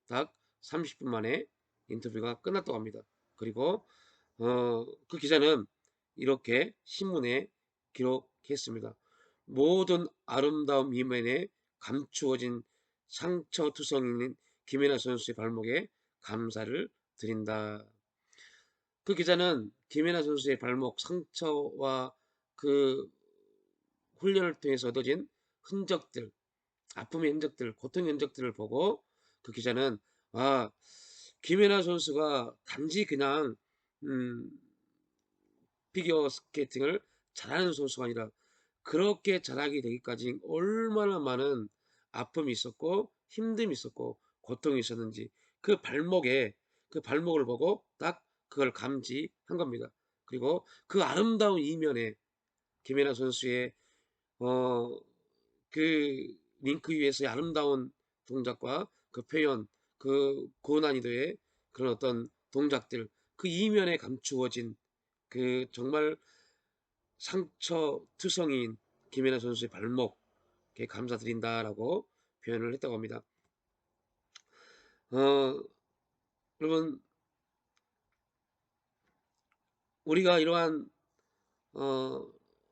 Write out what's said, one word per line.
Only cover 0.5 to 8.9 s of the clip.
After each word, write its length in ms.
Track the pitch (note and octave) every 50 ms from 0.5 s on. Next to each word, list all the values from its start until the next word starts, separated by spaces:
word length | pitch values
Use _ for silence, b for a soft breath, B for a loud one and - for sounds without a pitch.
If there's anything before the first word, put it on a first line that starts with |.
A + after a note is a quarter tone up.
| _ _
삼십 400 | - - - D#3+ E3 C#3 - -
분 100 | - C3+
만에 360 | A#2+ A2+ G#2+ A2+ C3+ E3+ D3+ - _ _ _ _ _ _ _ -
인터뷰가 540 | - A2+ - B2 A2 A2 A2 A#2+ A#2+ -
끝났다고 340 | - F#3 F#3 G3 F3+ - C3+
합니다. 260 | A2+ A2 A2 G#2 A2 G#2+ _ _ _ _ _ _ -
그리고, 500 | A2 A2+ G#2 A2+ C3 D#3+ F#3+ A3 - b b b b b b b b b b -
어, 480 | A2+ A#2+ B2 B2 B2 A#2+ A#2 A2+ A#2 A#2 - - _ -
그 100 | - D#3
기자는 480 | C3+ C#3 D#3+ D3+ C#3+ D3+ D#3 B2+ G#2 - _ _ _ _ _ _ _ _ _ -
이렇게 560 | C3 B2+ C3+ C3 - - A#2 B2+ E3 A3+ - _ _
신문에 640 | - - - G3 G3 F3+ D#3+ B2+ A#2+ B2 C3+ - - _ _ _ _ _ _ _ _ -
기록했습니다. 1000 | - B2+ B2+ B2+ C3 - _ _ _ _ - C#3+ C#3 - - A2+ A2+ A2 A2